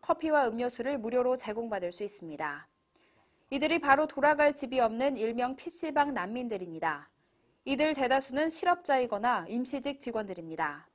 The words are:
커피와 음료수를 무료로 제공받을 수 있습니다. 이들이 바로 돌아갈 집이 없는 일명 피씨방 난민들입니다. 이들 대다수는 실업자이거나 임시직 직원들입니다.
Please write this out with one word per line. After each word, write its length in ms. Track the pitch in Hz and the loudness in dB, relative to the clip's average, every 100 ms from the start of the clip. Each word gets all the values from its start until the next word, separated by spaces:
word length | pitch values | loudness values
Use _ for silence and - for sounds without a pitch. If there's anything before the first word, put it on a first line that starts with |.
커피와 440 | - 330 311 302 247 | -2 -2 2 4 2
음료수를 520 | 226 247 240 240 285 | 0 -4 -2 -4 -2
무료로 360 | 220 247 247 | 0 2 2
제공받을 560 | 254 226 214 233 202 175 | 0 -2 -6 -4 -4 -4
수 140 | 175 | -6
있습니다. 640 | 202 - 165 151 156 143 - _ _ _ _ _ _ _ _ | -8 -8 -10 -6 -6 -6 -14 _ _ _ _ _ _ _ _
이들이 300 | 269 302 339 | -2 2 2
바로 260 | 294 269 302 | 6 6 6
돌아갈 480 | - 285 294 294 | 4 4 6 4
집이 240 | 285 262 254 | 4 -2 2
없는 380 | 226 226 269 254 | 2 2 0 0
일명 400 | 220 233 247 262 | -2 0 -2 -4
피씨방 580 | - - 320 294 285 | -10 -6 -2 2 2
난민들입니다. 960 | 247 180 233 240 208 175 165 160 147 - _ _ _ _ _ | 0 -4 -4 -6 -6 -8 -2 -2 -2 -8 _ _ _ _ _
이들 300 | - 269 302 | -4 0 2
대다수는 560 | 294 254 262 269 254 320 | 2 2 2 2 -2 -2
실업자이거나 960 | 311 370 349 - 269 247 202 240 226 165 | 0 0 0 2 2 2 0 0 0 -2
임시직 520 | 226 254 277 269 277 | -4 -2 -4 -6 -6
직원들입니다. 840 | - 220 208 175 165 160 156 147 - | -6 -6 -6 -8 -10 -4 -4 -4 -16